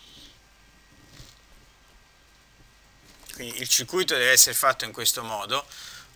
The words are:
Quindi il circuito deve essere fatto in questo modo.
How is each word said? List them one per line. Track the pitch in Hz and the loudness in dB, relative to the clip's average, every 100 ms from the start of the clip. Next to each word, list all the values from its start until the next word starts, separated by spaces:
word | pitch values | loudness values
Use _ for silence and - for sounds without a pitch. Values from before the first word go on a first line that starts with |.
| - - - - _ _ _ _ _ _ - - - - _ - - _ _ - _ _ _ _ _ _ - _ _ _ - - - | -20 -20 -20 -20 _ _ _ _ _ _ -20 -20 -20 -20 _ -20 -20 _ _ -20 _ _ _ _ _ _ -20 _ _ _ -20 -20 -18
Quindi | - 120 113 | -14 -12 -8
il | 127 | 0
circuito | - 123 180 175 143 | 0 0 -4 0 2
deve | 123 | 4
essere | 127 - | 6 6
fatto | 117 135 127 | 4 2 2
in | 113 | -4
questo | 104 113 - | -4 -2 -2
modo. | 117 107 101 131 - - - - - | -4 -8 -4 -6 -6 -14 -18 -18 -20